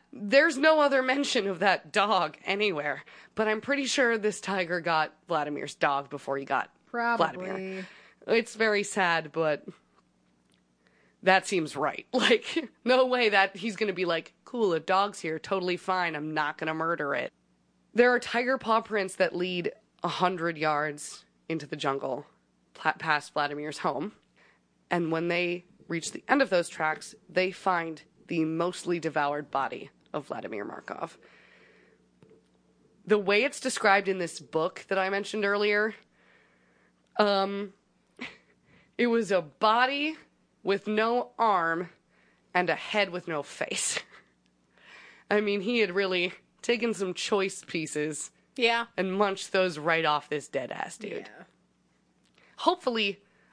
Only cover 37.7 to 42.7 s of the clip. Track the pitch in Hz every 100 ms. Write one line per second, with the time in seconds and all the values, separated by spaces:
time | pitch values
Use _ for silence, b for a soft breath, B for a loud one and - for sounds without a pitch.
37.7 | - _ _ _ - - - _ _ b
38.7 | b b - 240 233 196 190 151 _ 214
39.7 | 233 254 277 302 320 - _ _ _ -
40.7 | 196 214 214 220 247 233 - 226 190 165
41.7 | 165 170 - _ b b b b 180 180